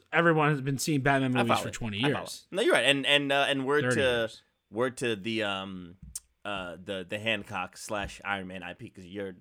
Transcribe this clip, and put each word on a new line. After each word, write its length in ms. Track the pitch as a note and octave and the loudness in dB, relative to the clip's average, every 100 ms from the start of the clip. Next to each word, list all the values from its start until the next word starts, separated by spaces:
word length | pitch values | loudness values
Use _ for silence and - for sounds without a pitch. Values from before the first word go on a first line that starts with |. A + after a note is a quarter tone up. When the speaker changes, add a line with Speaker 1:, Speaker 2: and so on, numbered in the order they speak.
| - | -2
Speaker 1:
everyone 380 | D#3+ E3+ D#3 D3 | 4 6 6 4
has 120 | D3 | 2
been 160 | C3+ C3+ | 0 -2
seeing 240 | - D3 | 0 2
Batman 340 | C3+ C#3 C3 B2+ | 4 4 4 2
Speaker 2:
I 60 | |
Speaker 1:
movies 60 | A#2 | 4
Speaker 2:
follow 120 | G#2+ | 2
Speaker 1:
for 40 | G#2+ | 0
Speaker 2:
it. 40 | |
Speaker 1:
twenty 260 | - A2+ G2+ | -6 -6 -2
Speaker 2:
I 40 | |
follow 100 | C#3+ A2+ | 0 0
Speaker 1:
years. 260 | F2 - - | -4 -12 -6
Speaker 2:
it. 40 | F#3 | 0
No, 60 | |
you're 100 | D4+ | 4
right. 140 | C#3+ B2 | 4 6
And, 180 | C#3 | 4
and, 260 | C3+ C#3+ C#3 | 4 2 4
uh, 140 | C#3 C3+ | 2 2
and 200 | C#3 C3 | 0 2
word 160 | D3 | 2
Speaker 1:
Thirty 120 | B2+ B2+ | 2 2
Speaker 2:
to, 40 | |
Speaker 1:
years. 420 | C3 A#2+ A2 - _ _ _ | 2 2 0 -6 _ _ _
Speaker 2:
word 260 | G2+ B2+ A#2 | -2 -2 0
to 200 | B2 G#2 | -2 -2
the, 260 | A2 A2 | -2 -2
um, 540 | G2+ G2 F#2+ F#2 F2 F2+ - - - _ G2+ | -2 -2 -6 -10 -12 -18 -16 -16 -16 _ -8
uh, 300 | G2 F2+ E2+ | -6 -8 -10
the, 220 | F#2 F#2+ F2+ | -8 -6 -6
the 120 | G#2 | -8
Hancock 580 | A2 G#2+ - G2 F2+ - | -6 -8 -6 -8 -8 -10
slash 460 | - G#2 G2 - | -8 -6 -6 -8
Iron 220 | G2 G2 F#2 | -6 -6 -6
Man 160 | F#2 | -12
I 100 | F2 | -12
P, 160 | F2+ A2 | -14 -16
'cause 160 | - | -18
you're, 300 | F2 G2+ G2 F#2 | -14 -10 -8 -10